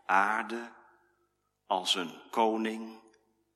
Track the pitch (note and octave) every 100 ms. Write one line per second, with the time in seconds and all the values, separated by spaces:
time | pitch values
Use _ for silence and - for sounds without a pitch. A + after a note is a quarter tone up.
0 | - F#2+ G2 A2 A2 A#2 A#2 - - _
1 | _ _ _ _ _ _ - F#2+ F#2 G2
2 | E2+ - - - A2+ A2 A2 A2 A2+ A2
3 | - _ _ _ _